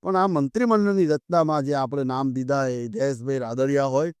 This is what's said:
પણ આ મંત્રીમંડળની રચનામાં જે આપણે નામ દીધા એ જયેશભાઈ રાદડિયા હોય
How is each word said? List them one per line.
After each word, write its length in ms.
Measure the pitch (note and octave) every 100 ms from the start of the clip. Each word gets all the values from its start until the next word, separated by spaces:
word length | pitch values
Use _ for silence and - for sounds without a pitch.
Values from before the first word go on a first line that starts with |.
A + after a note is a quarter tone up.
પણ 140 | F3+ F#3+
આ 120 | F#3+
મંત્રીમંડળની 760 | E3 C#3 A3 A#3+ G#3+ G3+ G3 E3
રચનામાં 580 | D3+ _ F3 D#3 D3+
જે 100 | C#3
આપણે 300 | C#3+ C3 C#3+
નામ 300 | C3 B2+ C3+
દીધા 340 | B2+ B2+ C#3 C3+
એ 200 | B2 A#2+
જયેશભાઈ 520 | G#2+ C3+ C3 B2 C3+
રાદડિયા 460 | A#2+ A#2+ C3+ C#3 C#3
હોય 280 | C3 E3 E3